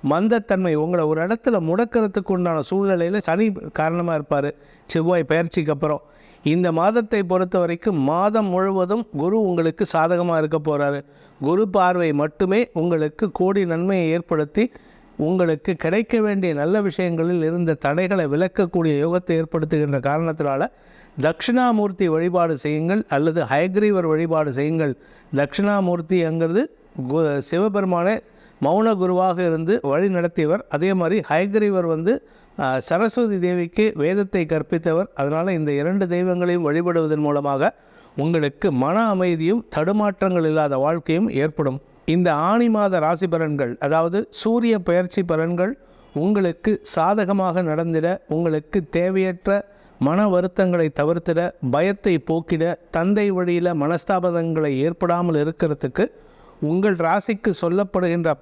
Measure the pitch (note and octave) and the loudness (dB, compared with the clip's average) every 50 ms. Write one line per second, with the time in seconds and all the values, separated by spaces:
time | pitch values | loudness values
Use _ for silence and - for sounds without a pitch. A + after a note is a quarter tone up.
0 | - C3+ C#3+ E3+ G3+ A3+ A#3+ A#3 G#3 - G3+ F#3+ F#3 F3 D#3 D3+ D#3 E3+ F3+ F3 | 0 0 0 2 2 2 2 0 0 0 -2 0 2 0 0 0 0 0 0 0
1 | D#3 D3+ D#3 D#3+ E3 F#3 A3+ A3+ - C4+ A#3 F#3+ E3 D#3+ F3 G3+ A#3+ A#3 - A#3 | 0 0 0 0 0 -2 -2 -2 0 0 0 0 0 0 0 0 -2 0 0 0
2 | A3 G#3 - G#3+ F#3 - F#3+ F3+ F3 F3 E3 D#3 C#3 - F#3 G3 G3+ G3 F#3+ E3+ | 0 0 -2 -4 -2 -2 -2 0 0 0 -2 -2 -4 -2 -2 0 2 2 2 2
3 | E3+ F3 G3 G#3 - - D#3+ F#3+ A3+ A3 F#3+ F#3 - D3+ - - D#3 D#3+ E3+ F3 | 0 0 -2 -2 -2 -2 0 2 0 0 -2 -4 -12 -8 -4 -2 -2 0 -2 -2
4 | E3+ E3+ E3 D3+ C#3+ - D3 C#3+ C#3 C#3+ - - - - - - _ - - E3 | -2 -2 -2 -4 -2 -2 -2 -2 0 -2 -6 -10 -20 -20 -20 -20 _ -4 -2 -2
5 | D#3+ E3+ F3+ E3+ D#3+ - D#3 E3 E3+ E3 - F3+ D#3 D3+ D3 C#3 D#3+ D3+ D3+ C#3 | 0 2 2 0 2 2 0 0 0 0 -2 -2 -2 -2 -2 -2 0 -2 -2 -4
6 | - - - - - - - - - D3+ D#3 F3+ F3+ F3 D#3+ E3 E3+ G3+ A3 A#3+ | -6 -18 -20 -20 -20 -20 -20 -4 -2 0 2 2 2 2 2 2 2 2 2 0
7 | A3 G#3 A#3+ G#3 G3 E3+ F#3 F#3 F#3 F3+ - F#3 F3 E3+ E3+ E3+ - A3 F#3 D3+ | 0 0 0 -2 0 2 2 0 0 0 0 0 0 0 -2 -2 -2 -2 0 2
8 | C3 C#3 D#3 F3 G3 G#3+ G#3+ A3+ G#3+ F#3+ F3+ F#3 F#3+ G3 G3 F#3+ F3+ F3+ G#3 A#3 | 0 2 2 2 0 2 2 0 0 0 0 0 0 0 0 0 0 0 -2 -4
9 | A3+ - - C#3+ D3+ F3+ G#3 A3+ G#3+ F#3 F3 E3+ E3 D#3+ D#3 - G3+ - - E3 | -4 -6 -6 -4 -2 0 0 0 0 0 0 0 0 0 0 -2 -4 0 2 0
10 | D#3+ E3 F3+ F3 F3 F3 E3 D#3+ D#3 D3+ E3 D#3 D3 D#3 D3 C#3+ C#3+ C#3+ C#3+ C#3+ | 2 2 2 0 0 0 0 0 0 0 -2 -2 0 -2 0 0 0 -2 -2 -4
11 | C#3+ - - - - - - _ C3+ C#3+ E3+ F#3+ A3 G3 F3+ G3+ F#3 F3+ F3+ F3+ | -8 -14 -20 -20 -20 -20 -12 _ -2 0 2 2 2 2 2 2 4 4 2 2
12 | E3+ D#3+ D3 C#3+ D3 D#3 - - G3 F3+ G3 A3+ A#3+ - _ E3+ D#3+ F3 E3+ D#3+ | 0 0 0 0 -2 -2 -2 -2 0 2 2 0 0 0 _ -2 0 0 0 0
13 | D3+ D3+ - - A3 F#3+ - - F3+ F#3+ G3 G3+ F#3+ E3+ E3 E3 F3 F#3+ G3 F#3 | 0 -2 -2 -4 -4 -4 0 0 0 2 2 0 0 0 -2 -2 0 0 0 0
14 | E3+ D#3+ D#3+ F3 E3 - E3+ D#3 D3+ D3 - G#3 A3+ B3 - - - - - - | 0 0 0 -2 -2 -2 0 0 0 0 0 0 0 0 -2 -14 -20 -20 -20 -20
15 | - - - - D3 D#3 F#3 F#3 F3+ E3 D#3 D3 - - F3+ - - D#3+ F3+ G#3+ | -20 -16 -6 -4 -2 0 2 2 2 2 0 -2 -2 -6 -4 -2 -2 0 0 0
16 | A3+ - - A3+ G#3+ G#3+ G3+ G3 F#3 F3 D#3 C#3+ C#3+ E3 F#3+ G#3+ G3+ F#3+ D3+ - | 0 0 0 0 2 0 0 0 0 -2 0 0 0 0 0 0 0 -2 -2 -2
17 | F#3 F3 E3 E3 E3 F3 F3+ F3 D#3 D#3+ E3+ F3 F3 E3 D#3 - - C#3 D3 E3+ | -2 -2 0 0 0 0 0 0 0 0 0 0 0 0 -2 0 0 0 0 0
18 | F#3 F3+ G3+ F#3 E3 C#3 C#3 D#3 F#3 F3+ - - G3 E3+ - F3 E3 D#3+ D3 C#3+ | 0 0 0 0 0 0 0 0 0 0 0 -2 -2 0 0 0 0 2 2 2
19 | D3+ E3 F3 F3+ F3+ - E3+ E3 D#3+ D#3+ - E3 D#3+ D#3+ D#3+ D3+ D3+ D3 C#3+ C3+ | 0 0 0 -2 0 0 -2 -2 -2 -2 -2 -4 -2 0 0 0 0 0 -2 -2
20 | A#2+ C#3 C#3+ D#3 E3+ E3 D#3 D#3+ D3 C#3+ C3+ C3+ F3 B3 - _ _ - - - | 0 -2 -2 0 -2 -4 -2 -2 -2 -2 0 -2 -2 -4 -6 _ _ -20 -20 -20
21 | - - - - C3+ D#3 E3 - - - A#3+ B3+ B3+ B3 A#3 G#3+ G#3 G3+ F#3 F3+ | -20 -16 -6 0 0 0 0 0 -2 0 2 2 2 2 2 2 0 -2 -2 0
22 | G3 E3+ D#3 D#3+ E3+ F3+ F3 F3+ E3+ E3 D#3 C3 - D3 D3+ D3+ D#3+ E3+ G3 A3 | 0 0 2 2 0 0 2 2 2 2 0 -2 -2 -4 -2 -2 0 0 0 0
23 | G#3+ - - C#3 D3+ E3 D#3+ E3+ C#3+ A2 C3+ D3 E3+ F#3+ F#3 G#3 G#3 G#3 G3+ F#3 | 0 0 0 0 0 0 0 0 -2 0 0 0 0 0 0 0 2 2 2 2
24 | E3+ D#3+ D#3 D#3 E3+ E3 D#3+ D#3 D3+ D3 B2 C3+ C#3+ D3+ E3 D#3+ D#3 C#3+ B2 - | 2 2 0 0 0 0 0 0 0 -2 -2 -2 -2 -2 0 0 -2 -2 -4 -6
25 | - - - - - - - C3+ C#3+ C#3 - - G3 G3+ G#3 G3+ F#3+ F3 F3 E3+ | -12 -20 -20 -20 -14 -4 -2 -2 -2 -2 -2 -2 0 0 2 0 0 0 -2 -2
26 | E3 D#3+ F#3 F3+ E3 D#3+ D#3+ E3 E3 E3 E3+ G#3+ D4 - - _ _ - _ - | -2 0 0 0 0 0 0 0 0 0 0 0 -2 -2 -8 _ _ -16 _ -10
27 | C3 B2+ C#3 E3 D#3+ D3+ C#3+ C#3 B2+ - E3+ E3+ G3+ G#3+ G3 G3+ G3 F#3 F3+ E3+ | -6 -2 0 0 0 0 0 -2 -4 -2 -2 0 0 0 0 -2 0 0 0 0
28 | F3 F#3+ A3 A3 - - - - - - _ _ C3+ C#3 E3+ G#3 A3 A3+ A3 F#3 | 0 0 -2 -2 -6 -14 -20 -20 -20 -20 _ _ 0 2 2 4 2 2 2 2
29 | F#3 F3+ F3+ F3+ F#3 F#3+ F3 F3 F3+ E3+ D#3+ D#3+ E3 E3 G#3+ A#3+ - C#3+ C#3 D#3 | 0 0 2 2 2 2 0 0 0 0 0 0 0 0 0 0 0 0 0 2
30 | F#3+ G3+ F#3 F3 E3+ E3+ - - D#3 D3+ E3+ G#3+ - - - D3 E3+ F#3+ G3 F#3 | 2 2 0 0 -2 -2 0 0 0 0 0 -2 -2 -4 -4 -2 0 0 0 0
31 | E3+ E3 F#3+ G#3+ - - D3 D#3+ F#3+ G3+ G3 G#3+ G#3+ G#3 G3 F#3 F3 E3 D#3+ D#3 | 0 0 0 -2 0 0 0 0 0 2 0 0 2 2 2 0 0 0 -2 0
32 | E3 F#3+ C4 - - - - - - _ _ - C#3+ C3 C3 C3 - - E3+ F3+ | 0 0 0 -2 -4 -14 -20 -20 -20 _ _ -4 -2 -2 -2 -2 -2 -2 0 0
33 | A3 A3+ - B3 A#3+ A3 G3+ F#3 F3 F3+ F3+ F3+ F3 E3+ - - G#3+ A3 - D#3+ | 0 0 0 0 0 0 0 0 0 0 0 0 -2 -2 0 2 2 2 2 0
34 | C#3+ E3 F#3+ G3+ G3+ F#3+ - F#3 E3 D3+ D#3+ D#3 D3+ - F3+ E3 E3 F3 D#3+ E3+ | 0 0 2 0 -2 0 -2 -2 -2 0 -2 -2 -2 -2 -4 -2 0 0 0 0
35 | G3 - _ - C#3 C#3+ D3+ D#3+ E3+ F#3+ F#3 D#3+ D#3 D3 C#3+ C#3+ D3 E3+ F#3+ G3+ | -2 -4 _ -4 -4 -2 -2 -2 -2 -2 -2 -2 -2 -2 -2 -2 -2 0 0 0
36 | G3 F3 F3 F3 F3+ F#3 F3+ F3+ F3+ F3 F3 F3 E3+ D3 D3 E3 F3 F3 E3+ E3 | 0 0 0 0 0 0 0 0 0 0 0 0 0 0 0 0 0 0 0 0
37 | D#3+ D3+ D#3 D3+ D3+ D3 D3 C#3+ C#3+ C#3+ C#3 C3+ D3+ G3+ - _ _ _ - - | 0 0 0 0 0 0 0 0 0 -2 0 0 0 -2 -2 _ _ _ -20 -20
38 | - - _ - C#3 D#3+ E3+ D#3+ D3 C#3+ C#3+ - - F#3+ C#3+ B2 C3 D3 F3+ G#3+ | -20 -12 _ -4 -2 0 0 0 0 -2 -4 -2 -2 0 0 0 0 2 2 2
39 | A3+ A3 G3+ F#3 F3+ F3+ E3+ D#3+ D#3+ E3+ G#3+ A#3 - - - - D#3 F3+ G#3 G#3+ | 2 0 0 0 0 0 0 0 0 0 0 -2 -4 -4 -4 -2 -2 0 0 0
40 | G#3 G#3 F#3+ _ F#3+ F#3+ F3+ F3 D#3+ D#3 D#3 D#3 D3+ C#3+ C#3 C3 C3+ D3+ E3 E3+ | 0 -2 -2 _ -2 0 0 0 0 2 0 0 0 0 0 0 0 0 -2 -2
41 | - - D#3+ F3 A3 - - C3+ D3 D#3 D3 - D3 C3+ B2+ C#3+ - _ _ _ | -2 -2 0 0 0 0 0 -2 -2 -2 -2 -2 -2 -2 -4 -6 -12 _ _ _
42 | _ - D#3+ F3+ F3+ F3 D3+ D3 D#3+ F3+ G#3+ A#3 A#3+ A#3 A3 G#3+ G#3 G3 F#3 E3+ | _ 0 0 2 2 2 2 0 0 0 2 2 2 2 2 2 2 0 0 0
43 | D3+ D#3+ F3 E3 F#3+ F3 E3 E3 E3 D#3 D3+ C#3 C3+ A#2+ B2 - - C#3+ D#3 D#3+ | 0 0 0 0 -2 -2 -2 -2 -2 -2 -2 -2 -2 -4 -4 -4 -2 0 2 2
44 | E3 E3+ F3 G3+ A3+ - - - - A3 A3+ A#3+ A#3+ A#3 A3 G#3 F3 - E3+ F3+ | 2 0 0 -2 -4 -4 -10 -4 -2 0 0 2 2 2 0 0 2 2 2 2
45 | F#3 F3+ - G3+ F#3 F3 E3 D#3 D#3+ E3+ F3 F3 F3+ G#3 C#4 - - - - - | 0 0 -2 -4 -2 0 0 0 0 0 0 0 -2 -2 -2 -8 -14 -20 -20 -20
46 | - - - C#3+ D#3+ G3 G#3+ G3+ F#3+ F3 E3 - - G#3+ G#3+ - - - - E3+ | -20 -8 -4 -2 0 2 2 2 2 0 -2 -2 -2 -2 -2 -2 -4 -4 -2 0
47 | D#3+ F3+ G#3 G#3+ G3+ F3+ G3+ G3 F#3+ F3+ E3 F3+ F3+ D#3+ D3+ D#3 E3+ E3+ E3 D#3+ | 0 2 2 0 0 0 0 0 0 0 0 0 -2 0 -2 -2 -2 0 0 0
48 | D#3 E3+ F#3 G3 - - D3+ D#3+ E3+ E3 D#3 D#3 D3+ - - G3+ E3 - - E3+ | 0 0 -2 -4 -6 -4 -4 -2 0 0 -2 -2 -4 -2 -4 -4 -4 -2 -2 -2
49 | F3 F#3 F#3+ F#3+ F#3+ F#3 F3+ F3+ _ G3 G3 G3+ - - - - - - - - | 0 0 0 0 0 0 -4 -4 _ 0 0 0 -2 -6 -20 -20 -20 -20 -6 -2
50 | B2+ C#3 E3 F#3+ G#3+ G#3 F3+ F3+ F3+ F#3 - - F#3+ F#3 F3 E3+ E3 D3+ - - | 0 2 2 2 2 2 2 2 0 0 0 0 0 2 2 2 0 0 0 0
51 | C#3+ D#3 E3+ E3+ - F3+ D#3+ E3 E3+ F3+ - - - B2+ B2 D3 E3+ G3 G3 G3+ | 0 0 0 -2 -2 -2 -2 0 -2 -4 -6 -6 -4 -2 0 2 2 0 -2 -2
52 | - G3+ F3 D#3 - - D#3+ E3+ D#3+ - F3 D#3 D#3+ E3+ E3+ - - - - E3 | 0 0 0 0 0 -2 -4 -4 -2 -2 -2 0 0 -2 -2 -6 -12 -6 -4 -2
53 | E3+ F#3+ G#3 G#3 G#3 G3+ F#3+ F3+ F3+ F3 F3 F3 F3 F3 F3 D#3 C#3+ D3+ E3+ F3 | 0 2 2 2 0 0 0 0 0 0 0 0 0 0 0 0 0 0 -2 -2
54 | - - G3 F#3 F3 F3+ E3+ E3+ E3 E3 D#3+ D#3+ D#3 D3 C3+ C3 C#3+ E3 E3+ - | -2 -2 -2 0 0 0 0 0 -2 0 0 0 0 0 0 0 0 -2 -2 -2
55 | F#3 E3+ E3+ F3 F3 F3 D#3+ D3 D3 D#3+ D#3+ - F3+ D#3 D3+ - - C3 - - | 0 0 0 2 2 2 2 2 0 -2 -2 -2 -2 -2 -2 -4 -6 -4 0 -2
56 | G#3+ - - - - - - - - - - - D3+ D3 E3 F#3 F#3+ G#3+ F#3+ E3+ | -2 -2 -4 -20 -20 -20 -20 -20 -20 -20 -10 -6 -4 -2 0 2 2 0 0 0
57 | E3 E3 F3 G3+ - - A3 G3 - A3 F3+ - - E3 F3 G3 G3+ F#3+ - F#3 | 0 0 0 0 0 -2 -6 -2 -2 -2 -2 0 -2 0 0 0 -2 0 -2 -2
58 | F3+ E3+ E3+ F3 E3 E3 D3 - | 0 0 0 0 0 0 -2 -2